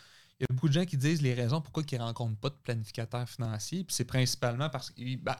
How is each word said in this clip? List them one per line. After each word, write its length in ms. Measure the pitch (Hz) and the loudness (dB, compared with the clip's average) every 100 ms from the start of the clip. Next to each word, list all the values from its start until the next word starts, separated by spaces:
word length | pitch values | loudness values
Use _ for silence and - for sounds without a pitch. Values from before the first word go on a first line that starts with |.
| - - - - | -20 -20 -16 -4
il 40 | |
y 20 | 131 | 0
a 40 | 127 | 4
beaucoup 120 | 160 | 4
de 60 | |
gens 100 | 147 | 4
qui 140 | 180 139 | 2 2
disent 240 | 143 165 | 2 4
les 140 | 135 123 | 2 2
raisons 260 | 117 160 | 2 0
pourquoi 220 | 151 156 147 | -2 -4 -2
ils 80 | 123 | -2
rencontrent 380 | 117 113 117 107 | -2 -2 -2 -2
pas 100 | 139 | -4
de 60 | 143 | -4
planificateur 720 | - 113 107 - 113 123 123 | -4 -2 -2 -6 -4 -4 -4
financier, 540 | - 113 107 - 175 | -4 -4 -4 -4 -4
puis 120 | 180 - | -2 -2
c'est 80 | |
principalement 640 | 123 131 127 - 123 120 151 | 0 2 2 2 0 0 -2
parce 220 | 131 - | -4 -8
qu'ils, 320 | - 123 127 | -8 -6 -4
ben, 140 | - | -2